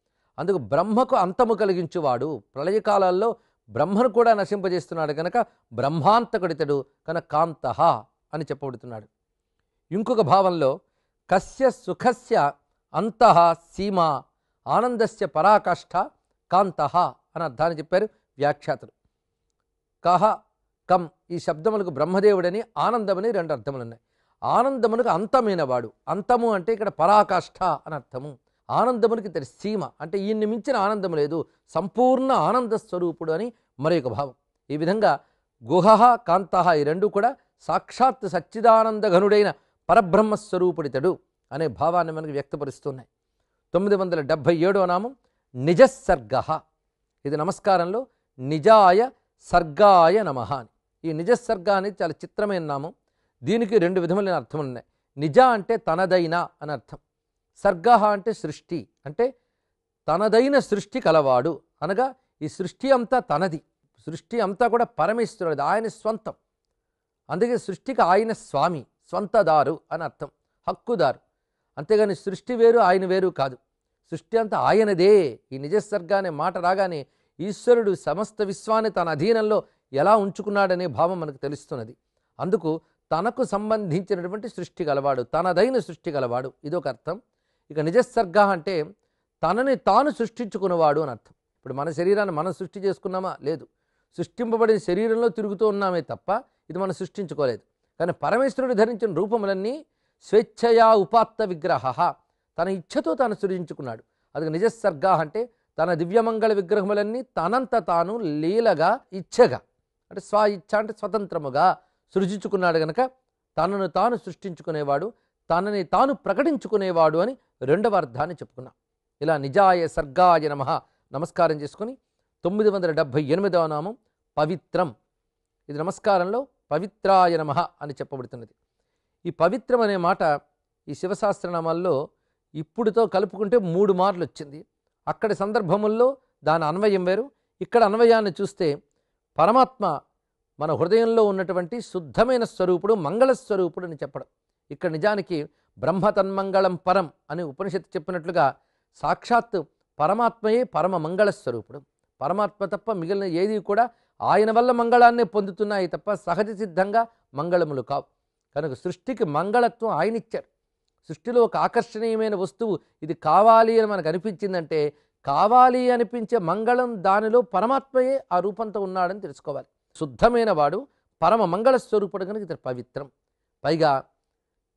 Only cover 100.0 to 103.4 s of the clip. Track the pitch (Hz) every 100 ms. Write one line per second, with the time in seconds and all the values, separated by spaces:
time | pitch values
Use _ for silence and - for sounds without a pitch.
100 | _ _ - 208 226 - 233 233 220 220
101 | 185 226 220 - 214 175 170 147 131 127
102 | 170 135 _ _ _ - 175 190 - 285
103 | 320 302 247 208